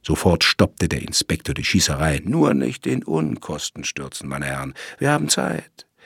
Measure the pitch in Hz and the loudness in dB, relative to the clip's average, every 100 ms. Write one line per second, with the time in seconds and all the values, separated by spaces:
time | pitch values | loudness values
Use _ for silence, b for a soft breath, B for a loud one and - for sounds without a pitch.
0 | - 78 95 85 - - 92 - 85 71 | -2 2 4 4 2 4 2 4 0 0
1 | - - - - - 69 - 95 - 69 | -2 -2 0 -2 -2 -4 2 2 2 2
2 | 78 69 92 160 143 - 127 131 - 127 | 0 0 0 2 4 4 0 -2 -2 -2
3 | - 80 78 - - - - - 71 - | 0 0 0 -4 -6 -8 -8 -8 -10 -8
4 | 67 - 69 69 69 67 67 B B B | -10 -10 -8 -6 -4 -4 -8 B B B
5 | 139 151 143 - - - - - - B | 2 2 2 0 0 -4 -8 -20 -20 B